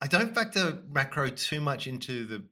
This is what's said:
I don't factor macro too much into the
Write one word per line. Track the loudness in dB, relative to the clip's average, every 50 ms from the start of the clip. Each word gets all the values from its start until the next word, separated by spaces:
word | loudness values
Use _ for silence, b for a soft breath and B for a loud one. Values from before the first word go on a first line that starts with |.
I | 0 4
don't | 4 4 4 4 2
factor | 0 0 2 2 2 2 2 0 -4 -6 -2
macro | 0 0 0 2 2 0 0 0
too | 0 -2 -4 -2 -2 -2
much | 0 0 -2 -2 -4
into | -6 -6 -6 -6 -6 -6 -6 -4
the | -6 -6 -8 -10 -12